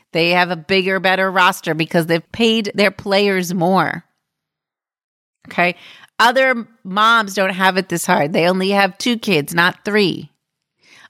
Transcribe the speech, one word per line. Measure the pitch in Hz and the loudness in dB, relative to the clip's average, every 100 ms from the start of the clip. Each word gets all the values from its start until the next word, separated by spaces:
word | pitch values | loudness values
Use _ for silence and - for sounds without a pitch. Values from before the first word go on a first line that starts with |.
| _ | _
They | 165 170 | -2 0
have | 175 175 | 0 0
a | 175 | -4
bigger, | 156 190 185 190 | -2 -2 0 -2
better | 185 190 190 | 0 0 0
roster | 185 180 185 - 156 | 2 2 0 -4 -4
because | 165 175 165 | -2 -2 0
they've | 170 - | -2 -4
paid | - 226 226 202 | -2 0 0 -2
their | - 202 | -2 -2
players | - 202 196 202 185 175 | -2 -2 0 2 0 -2
more. | 180 170 185 151 175 - _ _ _ _ _ _ _ _ _ _ _ _ _ - | -2 0 2 0 -4 -12 _ _ _ _ _ _ _ _ _ _ _ _ _ -10
Okay? | - 175 175 - - - - | -2 -2 -4 -14 -20 -18 0
Other | 226 247 262 240 214 _ | 2 4 2 0 -6 _
moms | 190 190 220 233 202 | -8 0 2 2 0
don't | 196 190 | -2 -2
have | 185 190 185 | 0 0 0
it | 185 | -2
this | 170 - | -4 0
hard. | 180 147 | 0 0
They | 170 170 | 0 0
only | 185 190 | 0 0
have | 202 196 - | 0 0 -2
two | 247 226 | -4 -4
kids, | 214 165 143 | 0 0 0
not | 170 175 - | 0 0 -2
three. | - 208 190 - 156 _ _ _ _ _ _ - | -4 0 0 -2 -10 _ _ _ _ _ _ -20